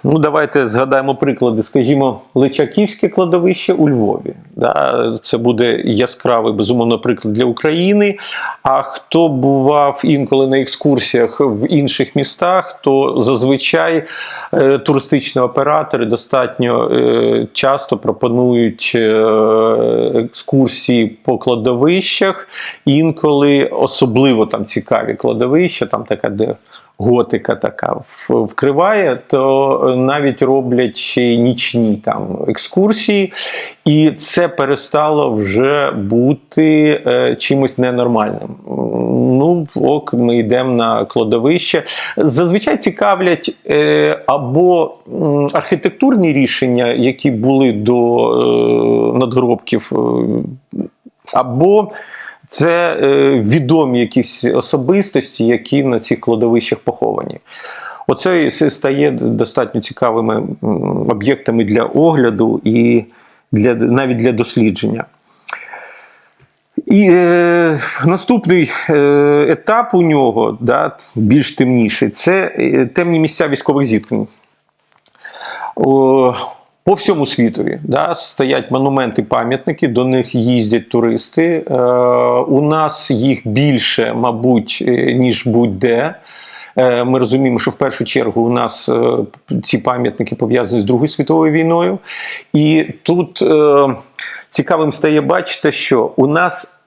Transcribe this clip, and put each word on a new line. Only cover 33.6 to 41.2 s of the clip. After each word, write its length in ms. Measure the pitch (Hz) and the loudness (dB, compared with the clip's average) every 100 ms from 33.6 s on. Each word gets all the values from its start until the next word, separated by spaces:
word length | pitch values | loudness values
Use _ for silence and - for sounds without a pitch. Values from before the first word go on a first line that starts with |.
| - - - | -14 -4 0
і 260 | 151 156 - | 4 4 2
це 300 | - - 175 | -4 -2 0
перестало 840 | 175 139 143 - 147 151 151 139 | 0 -2 -2 -2 -2 0 0 0
вже 580 | 110 101 101 135 147 139 | 0 -2 0 2 2 -2
бути, 1120 | - 101 117 127 147 _ - 156 156 151 147 127 | -2 -2 0 2 0 _ 0 2 4 2 0 0
е, 280 | 123 123 123 | 0 0 -2
чимось 420 | - 139 131 131 | -2 0 0 0
ненормальним. 720 | 127 123 120 117 104 101 - - - | -2 0 0 0 -2 -4 -10 -14 -10
М, 680 | 127 117 120 120 123 123 131 | -6 -4 -2 -2 0 2 2
ну, 300 | 151 175 147 - | 2 0 -2 -2
ок, 380 | 131 147 - | 0 0 -2
ми 240 | 120 120 120 | -2 2 2
йдемо 340 | 113 123 131 | 2 0 0
на 340 | 120 113 113 101 | 0 0 0 -2
кладовище. 800 | 127 | -2